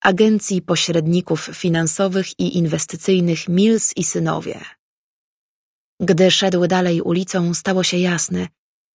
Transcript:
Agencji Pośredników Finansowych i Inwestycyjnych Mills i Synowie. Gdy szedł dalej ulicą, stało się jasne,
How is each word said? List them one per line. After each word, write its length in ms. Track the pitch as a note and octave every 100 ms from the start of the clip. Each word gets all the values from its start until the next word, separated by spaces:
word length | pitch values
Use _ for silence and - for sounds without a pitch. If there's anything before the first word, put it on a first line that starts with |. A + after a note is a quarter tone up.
Agencji 600 | G3+ F#3 A3 G#3+ - F#3
Pośredników 880 | - E3 - E3 D#3+ F3 F#3 D#3+ -
Finansowych 840 | - F3+ E3 E3 - G3 F#3+ F3+ -
i 180 | F3+ F3+
Inwestycyjnych 920 | E3 D#3 - - - F#3+ E3+ D#3+ -
Mills 440 | F3 G#3+ A3 - -
i 80 |
Synowie. 580 | E3+ F3 D#3+ D#3 E3 - - - _ _ _ _ _ _ _ _ _ _ _ -
Gdy 320 | F3 F3 F#3
szedł 360 | - F#3+ F3+ F3
dalej 340 | F#3 F3+ E3+
ulicą, 520 | F3+ F3 F#3 F#3+ E3+
stało 300 | E3+ - F#3
się 140 | F3+ F3+
jasne, 500 | F3+ E3+ - F3+ F3+ _ _ _ _